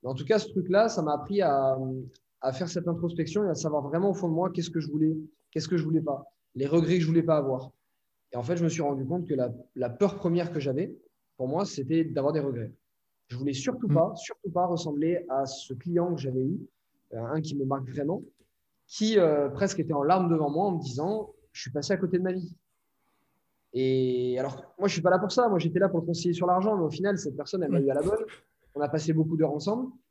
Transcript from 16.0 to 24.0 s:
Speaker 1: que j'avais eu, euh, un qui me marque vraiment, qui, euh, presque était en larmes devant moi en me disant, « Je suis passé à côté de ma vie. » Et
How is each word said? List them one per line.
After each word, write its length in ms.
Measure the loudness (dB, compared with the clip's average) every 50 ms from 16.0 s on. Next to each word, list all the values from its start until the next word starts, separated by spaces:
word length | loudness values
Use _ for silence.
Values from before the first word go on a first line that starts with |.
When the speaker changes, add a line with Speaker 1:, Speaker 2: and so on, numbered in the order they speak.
| 2 2 0
Speaker 1:
que 60 | -2
j'avais 220 | -4 -2 -2 0 0
eu, 160 | 0 -2 -4 -6 -12 _ _ _ _ _ _ _ _ -10
euh, 100 | -8 -6
un 140 | -4 -4 -4
qui 160 | -4 -4 -4
me 80 | -4 -2
marque 240 | -2 -2 -2 -4 -6
vraiment, 340 | -6 -4 -2 -2 -4 -4 -6 -14 _ _ _ _ _ _ _ _ _ _ _ _
qui, 300 | -4 -2 0 4 6 6
euh, 300 | 6 6 6 4 2 0
presque 300 | 0 0 0 0 0 -2
était 160 | -2 0 0
en 80 | 0 4
larmes 260 | 4 4 4 6 4
devant 220 | 4 4 2 2
moi 140 | 2 0 0
en 120 | 0 0
me 60 | -2 -4
disant, « 500 | -4 -4 -2 -2 -2 -2 -2 -4 -8 -14 _ _ _ _
Je 100 | -14 -12
suis 80 | -6
passé 220 | -6 -4 0 0 0
à 40 |
côté 220 | 0 0 0 0 0
de 40 | 0
ma 80 | 0 -2
vie. » 220 | -2 -6 -8 -12 _ _ _ _ _ _ _ _ _ _ _ _ _ _ _ _ _ _ _ _ _ _ _ -2
Et 680 | 0 2 2 4 4